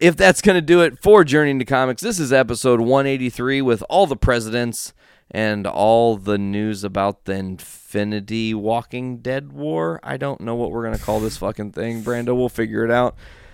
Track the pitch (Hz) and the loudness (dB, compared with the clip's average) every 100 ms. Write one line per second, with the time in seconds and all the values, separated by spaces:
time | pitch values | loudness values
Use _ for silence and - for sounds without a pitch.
0 | 165 156 190 - 208 185 151 175 170 127 | 2 4 4 4 4 2 4 4 4 2
1 | 196 208 156 147 147 135 123 135 131 123 | 6 8 8 4 2 0 0 0 0 -2
2 | 208 190 139 131 117 120 131 120 113 135 | -4 -4 2 2 2 0 2 2 4 2
3 | 139 135 127 - 123 139 131 110 - 170 | 2 -2 -4 -4 -4 0 0 0 0 2
4 | 190 127 - 120 110 117 120 113 - _ | 2 2 0 0 -2 -4 -4 -6 -12 _
5 | _ _ _ - 107 107 92 - 104 117 | _ _ _ -4 -2 -2 -4 0 4 4
6 | 117 107 98 104 98 101 107 101 101 98 | 4 0 -2 -2 -2 -2 -4 -4 -6 -2
7 | 98 101 - 98 95 92 - - - 107 | -2 -4 -8 -6 -6 -12 -16 -20 -8 -4
8 | 104 104 101 113 110 110 104 117 117 127 | -4 -6 -6 -4 -2 -2 -2 -4 -4 -10
9 | 127 123 120 135 143 139 151 160 165 165 | -10 -8 -6 -8 -8 -10 -6 -4 -4 -6
10 | - 135 139 139 117 117 117 110 113 110 | -10 -8 -8 -8 -8 -4 -4 -4 -6 -6
11 | - 107 110 - 92 107 104 - 113 117 | -4 -4 -4 -6 -8 -6 -10 -8 -8 -6
12 | 110 120 120 123 123 - 113 110 113 120 | -6 -4 -2 -2 -2 -2 -4 -2 0 2
13 | 123 - - - - | 0 -4 -20 -20 -20